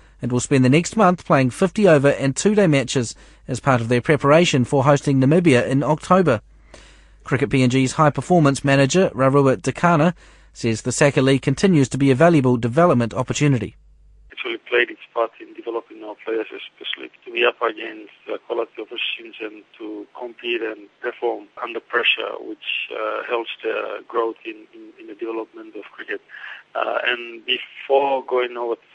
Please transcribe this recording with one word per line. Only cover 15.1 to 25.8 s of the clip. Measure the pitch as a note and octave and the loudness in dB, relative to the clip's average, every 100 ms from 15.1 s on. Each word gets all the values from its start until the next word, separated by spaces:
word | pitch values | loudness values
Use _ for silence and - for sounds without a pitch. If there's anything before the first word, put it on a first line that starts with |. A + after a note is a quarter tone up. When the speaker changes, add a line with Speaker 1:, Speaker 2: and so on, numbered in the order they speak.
Speaker 2:
part | A#2+ A2+ - | -4 -4 -6
in | A2 | -20
developing | A2+ A#2 A2+ - A2 | -16 -10 -8 -10 -16
our | G#2+ G#2 | -18 -14
players, | - A2+ - | -8 -6 -8
especially | - - - - - B2+ _ B2 | -12 -18 -16 -12 -12 -14 _ -12
to | |
be | A#2+ | -4
up | A#2 - | -2 -2
against | A#2 A2 A2+ A2 G#2 _ - | -6 -6 -12 -14 -20 _ -14
the | G#2+ - | -12 -8
quality | A#2 A2 - | -8 -8 -10
of | G#2 | -14
machines | A2+ - - A#2 G#2+ | -10 -10 -10 -14 -16
and | G#2+ G#2+ G2 - | -16 -16 -20 -18
to | G#2+ G#2+ G2+ - | -14 -14 -16 -16
compete | B2 A2+ A#2+ A#2 | -16 -12 -8 -6
and | A2 G#2 G2+ _ | -6 -12 -18 _
perform | B2+ - A#2+ A2 G2+ - | -12 -6 -6 -6 -12 -14
under | A#2+ A#2 | -12 -12
pressure, | - A#2+ A2+ - G#2 - | -6 -4 -2 -2 -6 -10
which, | A2 G#2+ - - - | -12 -12 -10 -8 -8
uh, | - G#2+ A2 A2 | -8 -8 -8 -4
helps | A#2+ A2+ - | -6 -6 -8
the | A2 G#2+ G#2 G#2 - | -6 -6 -8 -10 -8
growth | A#2 A2+ A2 A2+ | -4 -4 -6 -14
in, | G#2+ G#2+ | -18 -20
in, | A2+ A2 - | -20 -20 -20
in | A2 | -20
the | |
development | G#2 A2+ A2+ A2 A2+ A2 | -12 -10 -8 -10 -16 -20
of | G#2 | -18